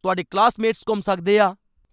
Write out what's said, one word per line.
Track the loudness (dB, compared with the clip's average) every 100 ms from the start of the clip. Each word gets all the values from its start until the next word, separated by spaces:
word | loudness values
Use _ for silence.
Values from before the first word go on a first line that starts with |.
ਤੁਹਾਡੇ | -6 -4
ਕਲਾਸਮੇਟਸ | -4 2 2 2 -4 -4 -4
ਘੁੰਮ | -4
ਸਕਦੇ | -4 -4 2 2
ਆ, | 2 -2 _ _ _